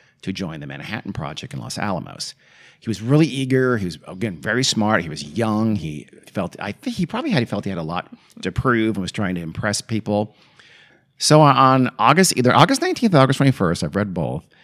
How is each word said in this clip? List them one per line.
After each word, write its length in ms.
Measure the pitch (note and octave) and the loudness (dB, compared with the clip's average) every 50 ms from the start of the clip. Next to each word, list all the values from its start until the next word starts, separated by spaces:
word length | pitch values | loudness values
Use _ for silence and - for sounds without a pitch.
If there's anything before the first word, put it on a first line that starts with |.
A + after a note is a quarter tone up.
| _ _ _ _ | _ _ _ _
to 120 | - - F#2+ | -10 -8 -8
join 260 | F#2 G2 D#2+ D#2+ D2+ | -6 -8 -10 -10 -10
the 80 | C#2+ | -12
Manhattan 460 | C2+ C2+ C#2+ D#2 D#2+ G#2+ - - G2 G2 | -12 -12 -12 -12 -12 -12 -10 -10 -10 -10
Project 400 | - D2+ C#2+ D2 - - C#2 - | -10 -10 -10 -10 -12 -14 -14 -12
in 60 | C2+ | -12
Los 180 | A1 - - | -12 -12 -10
Alamos. 580 | D2+ F2+ G#2 F#2 D#2 - - G1+ G1+ - - - _ _ _ _ _ - - _ _ | -8 -6 -6 -6 -6 -8 -10 -14 -14 -14 -14 -16 _ _ _ _ _ -20 -20 _ _
He 80 | - A2+ | -8 -8
was 120 | G#2 F#2 | -8 -4
really 240 | A2 A#2+ C#3+ D3+ E3 | 0 2 4 4 4
eager. 500 | C3 B2+ C3+ C3+ B2+ C3 C3 B2+ B2+ B2 | 4 0 -2 -2 0 2 2 2 2 0
He 80 | G#2+ F#2+ | 0 -2
was, 120 | F2 D#2 D2 - | -6 -8 -10 -14
again, 280 | D#2 F2 F#2 A2 A2 F2 | -16 -10 -8 -8 -8 -6
very 260 | D2 C#2+ G#2+ A2 B2+ B2+ | -6 -4 -2 0 0 0
smart. 380 | - - A2 G#2+ G#2+ A2 F#2 | 0 0 0 2 2 2 2
He 80 | E2+ D#2 | 0 -2
was 140 | D2+ - D2 | -8 -10 -12
young. 520 | D2 D2+ G#2 A2+ G#2+ G#2+ G#2+ A2+ A2+ G#2+ | -8 -6 -4 -2 0 0 0 0 0 0
He 320 | F#2+ D#2 D#2 D2+ C#2 - _ - - _ - | -2 -4 -8 -10 -12 -14 _ -20 -20 _ -10
felt, 240 | - G#2 B2+ - - - | -6 -6 -6 -6 -6 -10
I 120 | - G#3 | -10 -10
think 260 | G3+ - - C4 A#3+ | -10 -10 -10 -8 -4
he 80 | - F3 | -4 -4
probably 260 | D3 - A#3+ D#4+ D4+ | -4 -4 -6 -4 -2
had, 80 | G#3 C3 | 0 0
he 60 | A#2 | 0
felt 180 | - G#2+ G2+ - | 0 -4 -6 -6
he 60 | G2+ | -6
had 100 | F#2+ E2+ | -6 -6
a 40 | D#2+ | -6
lot 300 | D#2 F2 F2+ - - - - _ _ - - | -6 -6 -8 -8 -10 -14 -20 _ _ -16 -10
to 100 | - F#2 | -10 -8
prove 440 | - - - C3+ A#2 A2+ A2 A2 G#2 | -6 -2 0 0 2 2 2 0 -2
and 40 | F#2+ | -2
was 100 | F2+ F2 | -6 -6
trying 240 | - - G#2 F#2 F#2 | -6 -4 -4 -4 -4
to 60 | F2 | -6
impress 400 | E2+ D#2+ - - - G#2 G#2 - | -8 -8 -8 -6 -4 -4 -4 -4
people. 540 | - - A#2 G#2 - G#2 G#2 G#2 G#2+ - _ _ _ _ _ _ _ _ - - _ _ _ _ _ _ _ | -6 -6 -6 -6 -2 -2 -2 -2 -2 -4 _ _ _ _ _ _ _ _ -20 -20 _ _ _ _ _ _ _
So 240 | - - - D3+ D3+ | -4 2 4 6 8
on 480 | D#3 C#3 C3 B2+ C3+ C3 C3 C3 B2+ - - | 8 8 8 6 6 6 6 4 2 2 0
August, 380 | - G#2+ B2 D3 F3+ F#3+ - - | 2 4 4 6 6 4 2 2
either 160 | - B2 B2+ - | 2 2 4 6
August 280 | A#2 D3+ F#3+ C#4 C4+ | 6 6 6 4 0
nineteenth 340 | F#4 F#4 E4+ - B3 G#3+ E3+ | -2 -2 0 0 2 4 6
or 40 | C3+ | 6
August 180 | C3+ C3 C3+ | 4 4 4
twenty-first, 460 | - C#3 C3+ B2+ - F#2+ E2 E2 - F2+ | 2 2 2 2 2 0 0 0 -2 -4
I've 120 | D2+ D2 | -4 -2
read 180 | G2 G#2 G2+ F2 | -2 -2 -2 -4
both, 300 | F2+ D2 A#1+ C2 - - _ _ _ | -4 -4 -4 -4 -6 -10 _ _ _